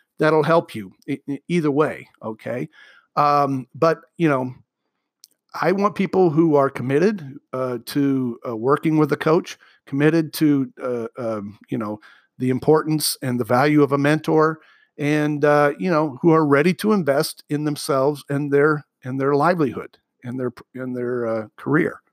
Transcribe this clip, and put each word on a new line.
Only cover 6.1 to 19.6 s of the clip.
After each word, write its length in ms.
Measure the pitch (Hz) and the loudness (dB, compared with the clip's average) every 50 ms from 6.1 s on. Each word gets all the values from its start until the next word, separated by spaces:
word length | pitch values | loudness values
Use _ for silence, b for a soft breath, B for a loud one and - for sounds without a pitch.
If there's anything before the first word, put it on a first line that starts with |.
| - 190 185 165 | 2 4 4 4
who 240 | 143 160 170 160 147 | 4 4 2 4 4
are 160 | 143 135 135 | 4 2 2
committed, 680 | - - 127 127 135 147 175 220 220 190 151 131 131 - _ _ - | 0 -4 -4 0 0 2 2 2 0 -2 -8 -14 -16 -18 _ _ -8
uh, 260 | 127 127 127 123 117 - | -6 -4 -4 -6 -6 -8
to, 540 | - - 147 139 139 135 135 127 120 113 - - 131 | -6 -2 0 0 2 0 0 -2 -4 -6 -8 -8 -8
uh, 80 | 117 | -6
working 400 | 110 113 131 147 147 - 160 156 | -2 0 0 0 2 2 0 2
with 160 | 156 151 139 - | 2 2 2 0
a 60 | - | 0
coach, 400 | - 156 160 185 190 - - _ b b b b b | 0 2 2 2 0 -2 -12 _ b b b b b
committed 480 | - 139 139 147 156 160 165 160 143 - | -6 -2 2 2 4 4 2 0 -2 -2
to, 380 | - 156 151 143 139 135 123 - - 131 | 0 2 2 2 2 0 -4 -6 -10 -8
uh, 260 | 127 123 120 113 113 - - | -6 -6 -6 -6 -8 -10 -8
um, 400 | 123 113 110 104 101 104 104 - _ - | -6 -6 -6 -6 -8 -10 -14 -16 _ -8
you 80 | 135 | -6
know, 240 | 123 110 104 107 104 b b b b b b b - | -6 -6 -6 -8 -10 b b b b b b b -6
the 100 | 127 127 | -4 -2
importance 680 | 127 120 - - 156 160 - 156 156 151 - - - - | -2 0 2 2 2 2 2 0 -2 -2 -2 -4 -6 -6
and 180 | - 131 123 120 | -6 -6 -4 -4
the 60 | 117 | -2
value 380 | 104 123 123 143 151 151 151 143 | 0 2 2 4 4 4 4 4
of 100 | 131 143 | 4 2
a 60 | 139 | 0
mentor, 600 | 139 143 151 151 - 165 160 156 156 160 160 156 b b b b b b b | 2 2 0 0 0 0 2 2 2 2 0 -4 b b b b b b b
and, 480 | - 147 147 151 151 151 151 151 147 147 | -6 -4 -2 -2 0 0 -2 -2 0 2
uh, 300 | 147 147 147 147 143 147 - | 4 4 4 4 2 0 -2
you 120 | 185 185 | -2 0
know, 260 | 170 151 156 151 127 127 - | 0 0 0 -2 -2 0 2
who 80 | 170 | 4
are 160 | 160 160 156 | 4 4 4
ready 260 | 143 143 139 151 185 175 | 4 4 4 4 2 0
to 180 | - - 208 214 | 0 0 0 0
invest 520 | 202 156 139 135 143 156 - - _ - - | 0 0 0 0 0 0 -4 -6 _ -12 -8
in 140 | 147 147 151 | -6 -4 -4
themselves 600 | 151 147 - - - 143 135 135 147 151 139 - - | -4 -6 -6 -4 -2 0 0 2 0 0 -2 -6 -6
and 200 | 143 139 147 143 | -4 -4 -2 0
their, 360 | 139 143 143 156 156 147 - _ _ _ - | 2 2 4 4 2 0 -4 _ _ _ -12
and 160 | 127 131 135 | -8 -6 -4
their 140 | 135 139 147 | -2 0 2
livelihood 640 | 139 147 170 190 170 | 2 2 2 2 2